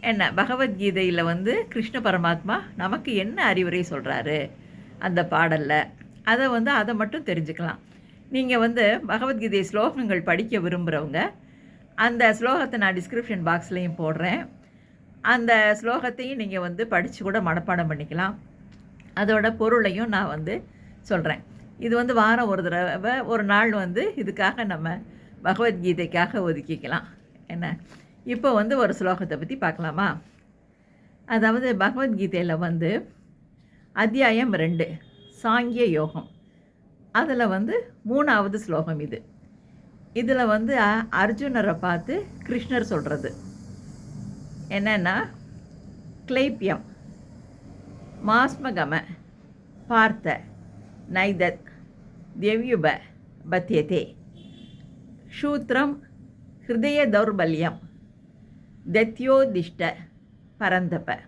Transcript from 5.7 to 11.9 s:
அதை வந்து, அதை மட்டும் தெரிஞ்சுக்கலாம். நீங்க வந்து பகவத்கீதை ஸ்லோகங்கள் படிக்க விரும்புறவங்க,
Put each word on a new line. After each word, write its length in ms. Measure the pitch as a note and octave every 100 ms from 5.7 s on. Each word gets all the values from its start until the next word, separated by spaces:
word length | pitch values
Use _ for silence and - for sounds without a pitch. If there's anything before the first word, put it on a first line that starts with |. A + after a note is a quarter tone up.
| D3+ - - - -
அதை 240 | - A#3 C4+
வந்து, 220 | A#3+ A3+
அதை 240 | C#4 G#3
மட்டும் 300 | A3+ G#3+ E4+
தெரிஞ்சுக்கலாம். 540 | C#4 E3+ D#3 D#3 E3+ - - - - - -
நீங்க 300 | C4 B3+ B3
வந்து 420 | A3+ A#3 G#3 A#3+ G#3
பகவத்கீதை 600 | G#3+ C4 B3 A3 G3 F#3
ஸ்லோகங்கள் 500 | G#3 A3+ C#4 A#3 F#3
படிக்க 360 | E3 F3 A3+ A3+
விரும்புறவங்க, 720 | F3 F3+ E3+ D#3 D3+ D3 D#4+ - - - - - -